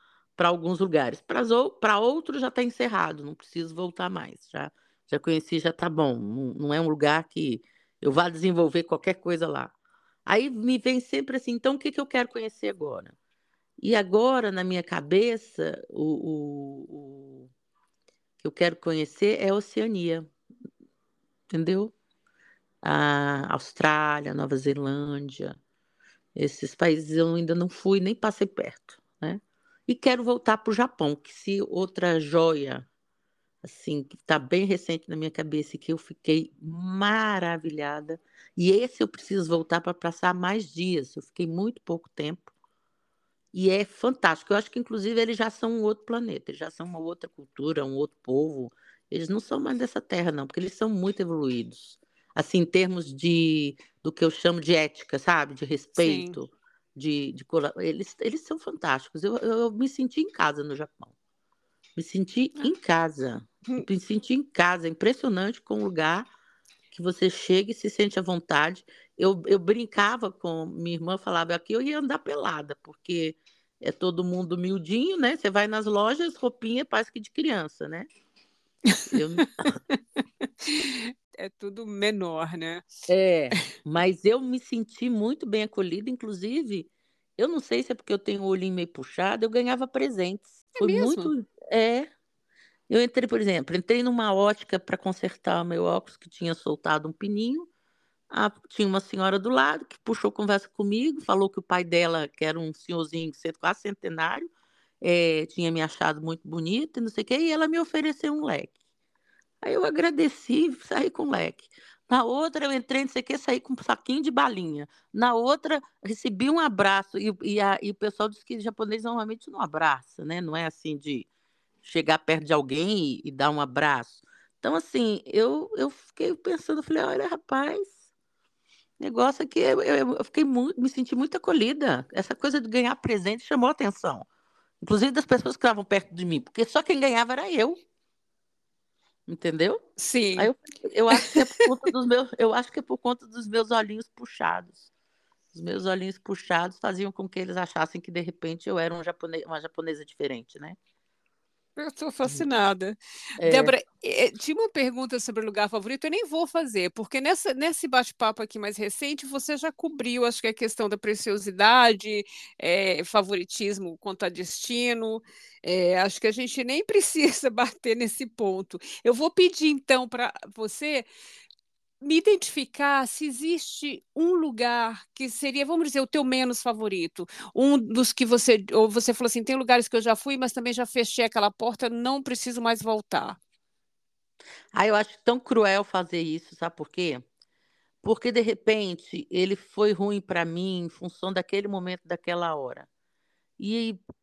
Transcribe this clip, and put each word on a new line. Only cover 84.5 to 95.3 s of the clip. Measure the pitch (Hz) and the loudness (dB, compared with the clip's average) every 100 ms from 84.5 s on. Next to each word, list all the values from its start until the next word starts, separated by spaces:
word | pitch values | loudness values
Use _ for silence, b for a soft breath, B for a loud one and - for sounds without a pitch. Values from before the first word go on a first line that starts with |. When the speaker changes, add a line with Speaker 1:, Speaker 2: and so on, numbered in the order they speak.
| 254 | -4
Speaker 1:
senti | - 233 220 - 247 | -4 -6 -6 -4 -2
muito | 226 214 302 247 | 0 0 -2 -2
bem | 214 | -2
acolhida, | 214 - 185 175 220 | -2 -2 -4 -4 -6
inclusive, | 247 220 190 208 269 262 190 - _ _ _ _ - | -8 -8 -8 -4 -4 -4 -6 -8 _ _ _ _ -2
eu | 262 | -2
não | 320 | -2
sei | - 233 | -2 -2
se | 254 | -2
é | |
porque | 240 - | -6 -4
eu | 202 | -4
tenho | 208 202 | -2 -4
o | 190 | -2
olhinho | 190 190 | 0 -2
meio | 180 170 | -4 -6
puxado, | - 135 - 185 226 226 | -8 -10 -4 -2 0 0
eu | |
ganhava | 233 247 247 262 | 2 0 0 -2
presentes. | 262 269 208 180 202 _ _ _ | -2 -2 0 -2 -4 _ _ _
Speaker 2:
É | 508 | 0
Speaker 1:
Foi | - | 2
Speaker 2:
mesmo? | - - 359 | 4 2 2
Speaker 1:
muito, | 339 285 208 _ - | 0 -2 -4 _ 0
é. | 226 226 240 311 _ _ _ _ b b b - | 4 4 2 -2 _ _ _ _ b b b 2
Eu | 220 | 4
entrei, | 240 254 240 | 4 2 2
por | 233 | 2
exemplo, | 202 175 - | 2 2 0
entrei | 180 - 240 | 0 2 2
numa | 247 240 214 | 2 2 2
ótica | 190 202 208 - 185 | 4 4 2 -2 -4
pra | - 185 | -2 -4
consertar | 190 185 185 | -4 -4 -4